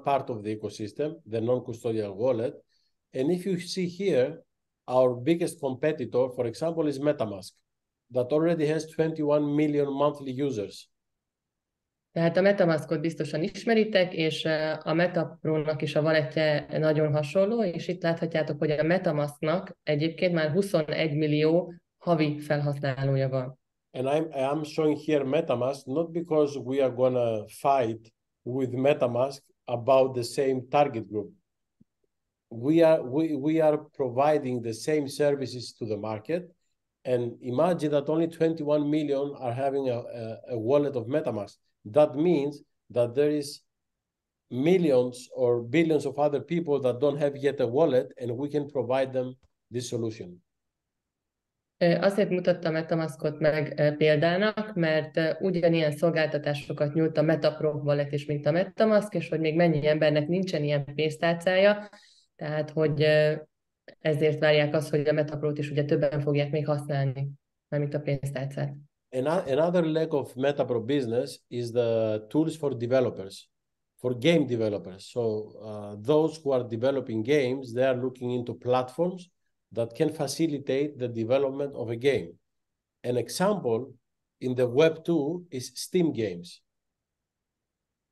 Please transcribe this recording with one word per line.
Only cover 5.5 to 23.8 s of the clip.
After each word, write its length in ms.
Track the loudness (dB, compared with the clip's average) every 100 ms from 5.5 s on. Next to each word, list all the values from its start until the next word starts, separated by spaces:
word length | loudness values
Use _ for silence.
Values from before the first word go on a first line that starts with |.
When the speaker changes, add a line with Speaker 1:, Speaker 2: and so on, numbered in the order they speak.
| -4
Speaker 1:
competitor, 720 | -6 -2 -2 -2 -2 0 0
for 140 | -2
example, 420 | -6 -4 -4 -2 -2
is 100 | 0
MetaMask, 540 | -2 0 -4 -6 -14 _ _ _ _ _ _
that 200 | -4 0
already 340 | 2 2 2 0
has 180 | 0
twenty-one 680 | -4 -2 -2 0 2 2 2
million 400 | 2 2 2 0
monthly 480 | 2 0 0 -8 -4
users. 480 | -2 -2 -6 -12 -20 _ _ _ _ _ _ _ _ _ _ _ _
Speaker 2:
Tehát 260 | 0 2 4
a 40 |
MetaMaskot 600 | 4 4 2 2 -2 -2
biztosan 420 | -2 -4 -6 -4
ismeritek, 720 | -4 -4 2 2 4 2 2
és, 320 | 0 -2 -2
ö, 280 | -2 0 -2 -4
a 100 | -2
Metapro-nak 880 | 2 2 0 -4 -4 -2 0 -2 -2
is 140 | -2
a 60 | 0
walletje 680 | 2 2 2 0 2 0 -2 0
nagyon 360 | 2 2 2
hasonló, 500 | 0 0 0 2 0
és 240 | -2 -2 -6
itt 140 | -2
láthatjátok, 580 | -2 -2 -2 -2 -2 -2
hogy 120 | 0
a 120 | 2
MetaMasknak 960 | 2 2 0 -2 -4 -4 -2 -2 -4 -10
egyébként 500 | -2 0 0 0 0
már 180 | 2 2
huszonegy 640 | 0 0 0 0 -2 0
millió 580 | 0 2 2 4 2 0 -12 _ _
havi 420 | 0 2 2 -2
felhasználója 880 | -2 -2 0 -2 -4 -2 0 0 0
van. 280 | -2 -4 -10 _ _